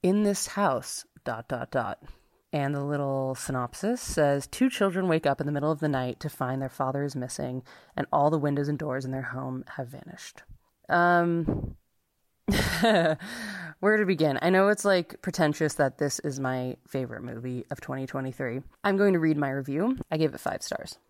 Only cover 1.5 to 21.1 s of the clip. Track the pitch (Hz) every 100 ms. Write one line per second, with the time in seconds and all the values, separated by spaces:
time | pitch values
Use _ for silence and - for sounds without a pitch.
1.5 | 127 123 135 104 - - - _ _ _
2.5 | 147 139 143 143 147 139 135 135 131 -
3.5 | 135 123 - 202 247 - - 147 139 -
4.5 | - 262 - 196 180 185 160 147 135 147
5.5 | 147 151 151 151 135 127 - 151 - 127
6.5 | 131 131 - 131 139 143 135 127 - 139
7.5 | 127 - - _ - 143 147 147 156 147
8.5 | 143 143 147 151 131 131 131 123 127 131
9.5 | 131 - - 123 127 - - - - -
10.5 | - _ _ - 175 175 175 170 170 160
11.5 | - - - _ _ _ _ _ _ -
12.5 | 156 165 165 226 214 165 156 196 240 214
13.5 | 190 170 - 196 214 196 170 156 135 170
14.5 | 185 196 208 202 185 170 - - 165 156
15.5 | 147 156 - 139 - 143 - 151 135 131
16.5 | 127 127 127 _ 135 123 120 123 117 123
17.5 | 127 - 139 - 135 135 139 131 127 131
18.5 | 123 - _ 202 196 202 180 160 147 143
19.5 | 139 135 143 214 262 - 156 156 - -
20.5 | - - - - - _